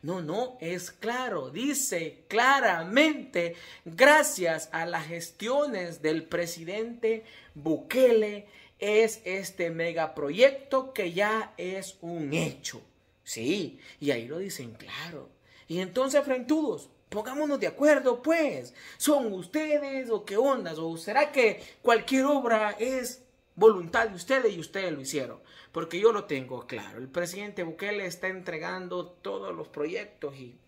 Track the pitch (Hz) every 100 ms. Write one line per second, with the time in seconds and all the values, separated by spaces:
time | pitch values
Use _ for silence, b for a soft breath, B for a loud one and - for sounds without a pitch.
0 | 143 185 151 190 254 247 165 180 180 -
1 | 214 247 254 180 131 151 269 285 - 175
2 | 160 - _ 208 247 277 233 170 170 233
3 | 311 277 208 180 170 170 B B - 165
4 | 269 302 294 - 170 160 - 165 170 170
5 | 151 170 165 - 214 277 294 214 175 156
6 | 156 160 160 170 170 170 165 208 226 240
7 | 220 226 B B B 147 147 160 - 247
8 | 254 226 214 208 - B B _ 202 214
9 | 226 - 180 190 185 - 170 165 165 165
10 | 156 156 143 175 269 269 - 269 262 -
11 | 180 170 208 220 214 - 180 190 185 -
12 | 170 170 143 160 160 - - 113 - _
13 | _ _ - 113 117 202 147 - B B
14 | 143 120 113 160 196 - 120 110 - -
15 | 165 156 123 _ b b b 165 185 254
16 | 269 277 269 254 247 311 294 160 - _
17 | _ 202 214 277 302 277 170 - 294 302
18 | 262 240 294 330 294 147 123 B B B
19 | - 285 226 185 170 302 311 294 277 269
20 | 247 214 - 202 277 262 180 156 165 165
21 | - 240 294 277 226 - B B 247 233
22 | - 262 269 285 240 220 214 202 240 262
23 | 240 - _ _ _ - 220 196 165 233
24 | 226 185 - 262 233 180 151 196 185 147
25 | 131 147 120 - B B B 165 165 170
26 | 214 208 - 143 123 123 - 117 101 107
27 | 131 170 175 190 208 190 170 160 202 208
28 | 190 165 190 190 180 160 170 185 180 180
29 | 170 - 196 196 196 170 156 - 151 185
30 | 202 _ 147 135 123 -